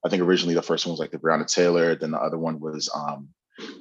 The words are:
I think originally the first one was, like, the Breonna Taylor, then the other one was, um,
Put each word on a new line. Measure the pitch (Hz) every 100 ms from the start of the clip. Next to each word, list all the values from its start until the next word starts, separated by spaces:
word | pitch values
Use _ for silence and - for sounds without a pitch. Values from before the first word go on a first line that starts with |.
| 85
I |
think | 92
originally | 90 90 87
the | 85
first | - 82 90
one |
was, | 80
like, | 78
the | 80
Breonna | 80 78 78
Taylor, | - 87 87 82 80
then | 78
the | 78
other | 78 80
one | 82 78
was, | 78 78 -
um, | 73 73 71 71 _ _ - - -